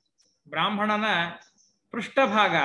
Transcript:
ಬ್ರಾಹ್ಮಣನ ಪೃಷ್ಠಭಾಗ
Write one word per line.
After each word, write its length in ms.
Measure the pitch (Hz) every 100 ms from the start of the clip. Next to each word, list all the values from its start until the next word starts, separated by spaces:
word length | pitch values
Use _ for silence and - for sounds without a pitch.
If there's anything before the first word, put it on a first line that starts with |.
| _ _ _ _ -
ಬ್ರಾಹ್ಮಣನ 560 | 151 180 208 214 208 214 180 170 - - _ _ _ _
ಪೃಷ್ಠಭಾಗ 640 | 233 - - 262 214 196 165